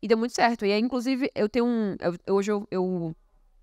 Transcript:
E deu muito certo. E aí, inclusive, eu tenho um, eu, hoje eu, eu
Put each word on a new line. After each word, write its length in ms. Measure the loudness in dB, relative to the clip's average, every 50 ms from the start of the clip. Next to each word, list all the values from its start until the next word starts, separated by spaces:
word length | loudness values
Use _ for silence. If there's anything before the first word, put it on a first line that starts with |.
E 60 | 2 2
deu 100 | 2 2
muito 160 | 2 -2 0
certo. 320 | 2 2 2 2 2 0
E 60 | 0
aí, 80 | 2 2
inclusive, 500 | 2 0 -2 -2 -2 0 -2 0 -2 -4 -2
eu 140 | 0 -2 0
tenho 160 | 2 0 0
um, 320 | 2 0 0 -2 -2 -4 -2
eu, 360 | -4 -4 -4 -4 -4 0 0
hoje 140 | 0 2 0
eu, 160 | -2 -4 -4 -4
eu 420 | -4 -2 -2 -2 -2 -4 -4 -6 -8 _ _ _ _ _ _ _ _ _